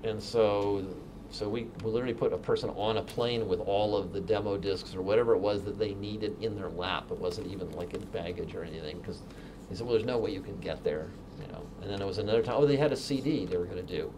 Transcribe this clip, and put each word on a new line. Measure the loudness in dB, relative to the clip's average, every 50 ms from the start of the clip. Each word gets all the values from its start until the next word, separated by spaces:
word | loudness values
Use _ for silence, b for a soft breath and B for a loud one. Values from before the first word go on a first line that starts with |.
| -2
and | -2 -4 -2
so, | -4 0 4 6 6 6 6 4 4 2 2 0 0 -4 -8 -10 -12 -12 -14 -14 -14 -12
so | -8 -4 -4 -2
we, | -2 -2 -4 -6 -8 -4 -4
we | 0
literally | 0 2 2 0 0
put | 2 2 2
a | 2 0
person | 2 2 0 2 2 -2
on | -2 0 0 2 2 2
a |
plane | 0 -2 -2 0 0 2 2 0 2 2
with | 2 0
all | 2 2 4 4 4 4 4 2
of | 0 0 -2
the | -4
demo | 2 2 2 2 4 0 0
discs | 0 2 0 0 0 -2 -6 -4
or | -4
whatever | 0 4 6 6 8 6 6
it | 6
was | 6 4 2 2 0
that | -4 -2 0
they | 0 0 0
needed | -4 -4 -6 -4 -2 -4 -4 -4 -2
in | -2 -2 -2
their | -2 -6 -6
lap. | -4 -2 0 0 0 0 -2 -4
It | -6 -2
wasn't | -2 -2 -2 -2 -6 -6
even, | -6 -6 -6 -6
like, | -6 -6 -6 -6 -6
in | -6 -8 -4
baggage | -6 -4 -4 -4 -4 -4 -6 -6 -6
or | -8 -8
anything, | -6 -8 -8 -8 -8 -8 -8
'cause | -8 -8 -8 -8 -10 B B B B B B B B B
they | -6
said, | -6 0 4
"Well, | 4
there's | 4 4
no | 4 2 2
way | 2 0
you | -2 -4
can | -6 -8 -8 -6
get | -4 -4 -4 0 0
there," | 0 0 0 -4 -6 -10 -12 -14 -14 -12 -12
you | -12 -10
know. | -10 -10 -10 -10 -12 -10
And | -6 -6
then | -4 -2
there | -2 -2
was | -2 -2
another | 2 4 4 4 4
time, | 4 4 4
oh, | 6 6
they | 6 6
had | 4 4
a | 2 0
C | -2 -2 -2 0
D | 2 2 2 2 0
they | 0 0 0
were | 0
gonna | 0 -4 -6
do | -6 -4 -4 -4 -4 -4 -6